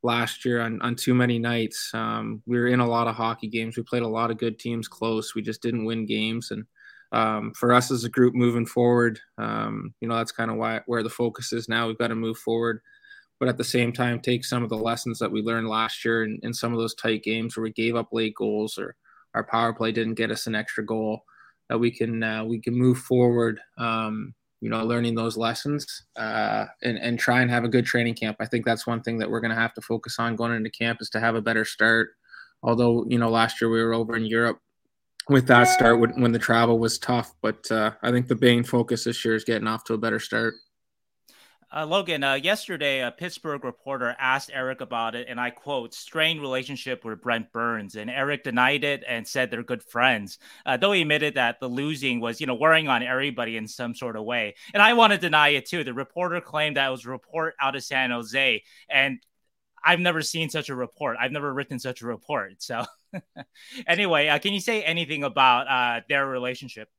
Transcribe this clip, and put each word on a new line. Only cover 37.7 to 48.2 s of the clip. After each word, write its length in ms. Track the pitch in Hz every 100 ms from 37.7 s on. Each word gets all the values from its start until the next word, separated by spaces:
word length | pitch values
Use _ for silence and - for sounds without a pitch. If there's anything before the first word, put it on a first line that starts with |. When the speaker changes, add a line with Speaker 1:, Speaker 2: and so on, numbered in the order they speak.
Speaker 1:
uh, 200 | 113 110 107
I 80 | 120
think 180 | 123 123
the 80 | 113
main 280 | 123 120
focus 400 | 120 123 117 117
this 180 | - 120
year 120 | 117
is 100 | 110
getting 240 | 110 113 110
off 160 | 110
to 100 | -
a 40 | 110
better 200 | 113 110
start. 360 | - 110 113 - _ _ _ _ _ _ _ _ _ _ _
Speaker 2:
Uh, 100 | 147
Logan, 380 | 156 180 175 156
uh, 120 | 139
yesterday, 640 | 135 151 214 - 175 147 135
a 100 | 123
Pittsburgh 540 | 120 175 - 160 143
reporter 500 | 127 123 - 135 120 120
asked 320 | 131 135 -
Eric 260 | 139 131 131
about 360 | 127 120 113 117
it, 100 | 120
and 120 | 120
I 100 | 123
quote, 420 | 120 - 139 117
"strained 480 | - - 160 156 160
relationship 640 | 143 131 131 135 - 123
with 160 | 113 107
Brent 320 | 123 117 117
Burns." 440 | - 117 113 101 107
And 120 | 107
Eric 360 | 127